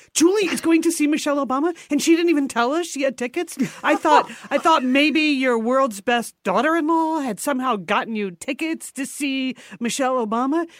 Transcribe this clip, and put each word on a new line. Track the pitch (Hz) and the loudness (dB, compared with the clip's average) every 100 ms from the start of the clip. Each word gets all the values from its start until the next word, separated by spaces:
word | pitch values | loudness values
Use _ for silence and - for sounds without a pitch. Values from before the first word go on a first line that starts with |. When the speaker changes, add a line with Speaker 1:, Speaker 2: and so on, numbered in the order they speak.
| _ | _
Speaker 1:
"Julie | - 339 415 359 | 2 4 4 0
is | 269 | 0
going | 320 330 | 2 2
to | 330 | 2
see | 320 294 | 0 0
Michelle | 302 302 285 | 0 -2 -2
Obama | 254 262 320 330 - | -2 0 -2 -4 -4
and | 294 | -2
she | 330 330 | 4 4
didn't | 349 | 4
even | 294 277 | 2 0
tell | 233 240 | 0 0
us | 320 339 | 0 -4
she | 277 | -2
had | 269 - | -4 -2
tickets?" | 240 339 339 - 196 - | -6 -6 -6 -4 -6 -2
I | 277 311 | 0 2
thought, | 320 - - 226 | 4 4 2 -10
Speaker 2:
<laughs> | - | -4
Speaker 1:
I | - | 0
thought | 339 311 | 2 2
maybe | 254 269 302 294 | 4 2 4 2
your | 302 269 262 226 | 2 2 0 0
world's | 220 262 269 202 | 2 2 0 -2
best | 247 240 226 _ | -2 -2 -2 _
daughter-in-law | 202 208 294 330 311 330 320 320 | -2 0 2 0 2 0 0 -2
had | 269 185 | -4 -4
somehow | 294 254 254 214 | -4 -2 -2 -4
gotten | 165 214 220 214 | -2 -2 -2 -4
you | 196 | -6
tickets | 175 - - 320 320 - | -8 -10 -6 -6 -6 -10
to | - 277 | -10 -10
see | - 285 269 262 - - - | -6 -4 -4 -4 -8 -16 -8
Michelle | 233 - 254 254 220 | -6 -2 -2 0 -2
Obama. | 226 262 320 330 - | -2 0 -2 -4 -10